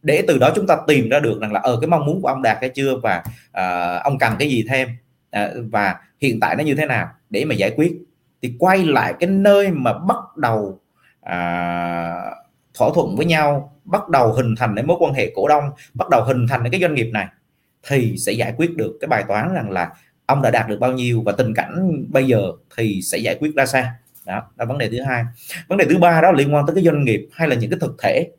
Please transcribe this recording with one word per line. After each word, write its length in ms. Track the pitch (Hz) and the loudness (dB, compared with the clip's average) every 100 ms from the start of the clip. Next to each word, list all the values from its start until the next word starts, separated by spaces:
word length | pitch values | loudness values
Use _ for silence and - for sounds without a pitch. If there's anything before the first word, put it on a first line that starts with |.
Để 200 | 151 156 185 | 2 2 2
từ 100 | 139 | 4
đó 140 | 131 202 | 4 2
chúng 120 | 190 | 2
ta 100 | 147 - | 0 4
tìm 220 | 143 110 | 2 4
ra 100 | 139 | 2
được 220 | 113 - | 0 -2
rằng 120 | 107 | -4
là, 60 | 104 | -2
ờ, 180 | 123 120 | 0 0
cái 60 | 156 | 2
mong 180 | 170 143 | 0 0
muốn 160 | 185 | -2
của 60 | 139 | -2
ông 140 | 131 | 0
đạt 160 | 123 104 | 0 0
hay 80 | 131 | -4
chưa 260 | 135 135 123 | -2 -2 0
và, 280 | 113 90 - - _ | -2 -4 -6 -18 _
à, 440 | - 92 90 87 87 | -6 -4 -2 -2 -2
ông 220 | 143 139 | -2 0
cần 160 | 120 110 | 0 0
cái 100 | 147 | 0
gì 160 | 127 110 | 0 0
thêm, 200 | 131 127 120 _ _ _ | -2 -4 -8 _ _ _
à, 200 | 104 104 - 110 | -4 -4 -6 -4
và 240 | 107 101 87 _ _ | -2 -2 -2 _ _
hiện 180 | 139 110 | -2 0
tại 160 | 101 98 | 0 0
nó 80 | |
như 120 | 151 139 | 0 0
thế 100 | 147 | 0
nào 240 | 117 85 - _ | -2 -4 -10 _
để 160 | 101 151 | -4 -2
mà 100 | 107 | 0
giải 160 | 98 117 | -2 2
quyết. 180 | 170 165 - _ _ _ | 0 -2 -16 _ _ _
Thì 120 | 123 120 | -10 0
quay 260 | 175 190 165 | 2 4 4
lại 280 | 120 - - | 2 0 -2
cái 100 | 175 | 0
nơi 420 | 196 202 202 196 | 4 6 6 4
mà 220 | 156 123 | 0 0
bắt 440 | - 180 - - - | 0 -2 -2 -4 -4
đầu, 420 | 120 110 101 95 _ _ _ _ | 0 0 -2 -10 _ _ _ _
à, 920 | - 90 87 87 87 87 87 85 85 87 - - _ _ _ | -8 -4 -2 -2 -2 -2 -4 -4 -6 -8 -10 -14 _ _ _
thỏa 160 | - 110 131 | -2 0 2
thuận 200 | 120 104 | 0 -2
với 100 | 165 | 0
nhau, 540 | 160 147 143 - _ | 2 2 0 -4 _
bắt 260 | - 202 - | -4 -4 0
đầu 240 | 147 117 | 2 2
hình 220 | 113 117 110 | 2 0 0
thành 200 | 117 104 | 0 0
cái 100 | 139 | 0
mối 120 | 175 | 2
quan 140 | 160 | 2
hệ 180 | 139 95 - | 0 -2 0
cổ 120 | 120 | 2
đông, 160 | 151 143 - - | 2 2 -8 -16
bắt 160 | - - | -8 2
đầu 140 | 123 | 2
hình 240 | 117 131 120 | 4 2 2
thành 160 | 123 120 | 0 -2
cái 100 | 190 | 0
doanh 140 | 175 143 | 0 0
nghiệp 140 | 113 | -2
này, 140 | 107 92 _ _ _ _ _ - | -4 -6 _ _ _ _ _ 0
thì 300 | 139 117 - | 0 2 -2
sẽ 140 | - | -2
giải 220 | 113 113 120 | -2 -4 0
quyết 200 | 170 170 | -2 0
được 200 | 101 - | -6 -6
cái 60 | 143 | 0
bài 160 | 113 95 | 0 0
toán 260 | 104 151 | -2 -2
rằng 180 | 185 107 | -4 -4
là 200 | 92 85 - _ _ - | -4 -4 -8 _ _ 0
ông 160 | 139 | 2
đã 100 | 127 | 2
đạt 160 | 113 104 | 2 0
được 120 | 104 | -2
bao 120 | 127 | -2
nhiêu 300 | 127 123 117 107 | 0 -2 0 0
và 60 | |
tình 220 | 101 107 | 0 0
cảnh 520 | 107 - 170 185 151 - | -2 -4 -2 -2 -2 0
bây 180 | 135 135 | 0 2
giờ 240 | 113 95 85 _ - | 2 0 -6 _ -4
thì 240 | 110 98 | -2 -2
sẽ 160 | 90 - | -4 -4
giải 200 | 113 85 | -4 -4
quyết 160 | 151 147 | -2 0
ra 100 | 127 | 0
sao. 200 | 131 123 120 _ - - | 0 -2 -8 _ -20 -10
Đó, 80 | |
đó 80 | 98 - _ | -10 -10 _
là 80 | 117 | -6
vấn 120 | 139 | -4
đề 120 | 110 | -4
thứ 120 | 120 | -4
hai. 220 | 131 123 117 - - - - | -4 -4 -6 -10 -16 -16 -4
Vấn 100 | 196 | 0
đề 80 | 156 | 2
thứ 120 | 180 | 4
ba 240 | 170 165 | 6 6
đó 100 | 165 | 4
liên 220 | 156 143 | 4 2
quan 120 | 147 147 | 2 2
tới 80 | 165 | 2
cái 80 | |
doanh 220 | 170 147 135 | 2 2 2
nghiệp 220 | 107 - | 0 -4
hay 160 | - 160 | -4 -2
là 80 | 120 | 0
những 140 | 110 | -2
cái 100 | 180 | -4
thực 160 | 170 - | -6 -2
thể. 280 | 101 131 175 | 0 0 -2